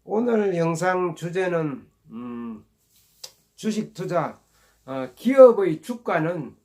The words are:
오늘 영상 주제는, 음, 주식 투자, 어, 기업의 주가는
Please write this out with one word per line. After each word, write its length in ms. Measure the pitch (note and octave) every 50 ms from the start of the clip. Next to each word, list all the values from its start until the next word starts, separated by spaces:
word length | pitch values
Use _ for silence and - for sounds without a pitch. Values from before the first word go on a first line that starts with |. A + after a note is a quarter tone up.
| -
오늘 520 | - G3 A3 B3 A#3+ A3+ G#3+ G#3 G3 F3
영상 580 | E3+ E3 E3 E3+ D#3+ F#3 F#3 F#3 F3+ F3+ F3 D#3
주제는, 720 | - D#3 F3 E3 F#3+ F#3 F3+ E3+ E3 D#3+ D3 C3 A2 G#2 - _ _ _ -
음, 540 | A2+ A#2 B2 A#2+ A#2+ A#2+ A#2 A#2 A2 G#2 - _ _ _ _ _ _ _ _ _ _ _ - - _ _ _ _ _
주식 380 | - - A3 G3 G#3+ - - -
투자, 480 | - F#3 D#3 F3 E3 C#3+ A#2 - - _ _ _ _ _ _ _ _ _
어, 240 | C3 C3+ C3 C3 B2+ -
기업의 680 | - - A#3 C4+ C4+ C4 A#3+ A3+ G3+ G3 F3 D#3 D#3 -
주가는 760 | - A#3+ A#3 - A3 F#3 E3 D#3 E3 F3+ E3 C3 - - _ _